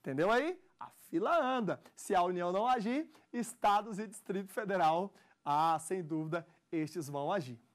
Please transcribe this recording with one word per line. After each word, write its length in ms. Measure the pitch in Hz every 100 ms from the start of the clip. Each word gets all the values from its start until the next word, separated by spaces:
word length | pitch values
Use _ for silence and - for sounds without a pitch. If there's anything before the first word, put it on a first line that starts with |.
Entendeu 300 | - 135 175
aí? 180 | 240 302 359 _ _
A 100 | - - -
fila 280 | 165 226 339
anda. 460 | 254 254 202 135 - -
Se 180 | -
a 80 | 190
União 300 | 175 180 175
não 120 | 185
agir, 460 | 233 254 208 254 320 - _
estados 680 | 240 226 - 214 202 214 196
e 80 | 214
Distrito 460 | 202 - 190 196
Federal, 600 | - 214 190 165 160 196 - _ _
ah, 320 | - 147 165 160
sem 200 | 160 190
dúvida, 440 | 160 160 156 170 160 _ _
estes 380 | 165 151 175 139
vão 240 | 143 147
agir. 280 | 196 127 117 _